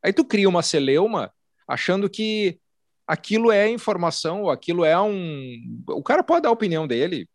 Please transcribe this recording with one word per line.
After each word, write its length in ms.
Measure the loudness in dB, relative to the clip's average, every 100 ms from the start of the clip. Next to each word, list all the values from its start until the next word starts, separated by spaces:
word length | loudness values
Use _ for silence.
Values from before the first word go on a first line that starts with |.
Aí 100 | 0
tu 120 | 0
cria 240 | 0 2 4
uma 140 | 2
celeuma 680 | 0 0 2 2 2 -2 -6 _ _ _ -8
achando 400 | -4 0 0 -2
que 520 | -2 -2 0 -2 -4 _ _ _ _ -4
aquilo 440 | -4 0 4 6
é 180 | 4 4
informação, 760 | 0 -2 0 -2 -2 -6 -2
ou 60 | -2
aquilo 340 | -2 -2 2
é 140 | 4 4
um, 840 | 2 -2 -6 -10 -12 -14 -14 -14 -10
o 140 | -8
cara 200 | 0 0
pode 200 | 2 0
dar 80 | 2
a 20 |
opinião 340 | 0 0 -2 -2
dele 420 | -2 -2 -4 -10